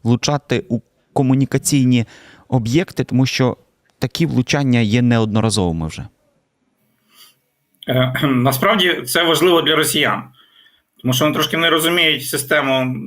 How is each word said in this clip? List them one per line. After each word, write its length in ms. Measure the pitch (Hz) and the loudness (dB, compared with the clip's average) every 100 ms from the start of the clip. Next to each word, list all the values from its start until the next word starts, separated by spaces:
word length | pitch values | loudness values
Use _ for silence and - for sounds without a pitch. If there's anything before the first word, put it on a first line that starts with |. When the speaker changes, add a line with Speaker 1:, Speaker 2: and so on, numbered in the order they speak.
Speaker 1:
влучати 600 | 117 120 - 147 - 120 - | 0 0 0 -4 -2 -4 -2
у 100 | 117 - _ _ | -6 -6 _ _
комунікаційні 920 | - 131 131 135 139 - 143 127 123 110 - - - - | -2 2 2 0 -2 0 2 4 2 0 -8 -20 -20 -4
об'єкти, 560 | 123 110 143 190 - | -2 0 -2 -2 -6
тому 220 | - 120 127 | -2 0 0
що 320 | - 127 - _ _ _ - | 0 -2 -2 _ _ _ -8
такі 260 | 123 - 160 | -8 -4 -2
влучання 540 | 123 123 151 135 120 | 0 0 0 2 2
є 220 | 110 120 | 2 2
неодноразовими 880 | 120 117 110 107 110 104 90 82 80 | 2 2 2 0 0 0 -2 -2 -6
вже? 200 | - - _ _ _ _ _ _ _ _ _ _ _ - _ _ _ _ _ - | -10 -16 _ _ _ _ _ _ _ _ _ _ _ -20 _ _ _ _ _ -4
Speaker 2:
Е, 260 | 131 127 127 | 0 0 0
<clears throat> 40 | |
насправді 760 | 147 127 127 131 196 202 180 165 | 0 2 0 0 0 2 0 -2
це 220 | - 170 | -2 -2
важливо 380 | 170 151 180 170 | 2 2 4 2
для 140 | 147 156 | 2 0
росіян, 480 | 147 156 127 104 - _ _ _ _ _ _ _ | 0 0 -2 -2 -6 _ _ _ _ _ _ _
тому 120 | 127 | -4
що 120 | 127 151 | 0 0
вони 80 | |
трошки 240 | 151 151 165 | 0 -2 0
не 120 | 165 | 0
розуміють 560 | 160 165 175 160 139 127 | 2 0 0 0 0 -4
систему 680 | 139 127 156 139 131 127 135 | -8 -2 -2 0 0 -2 -6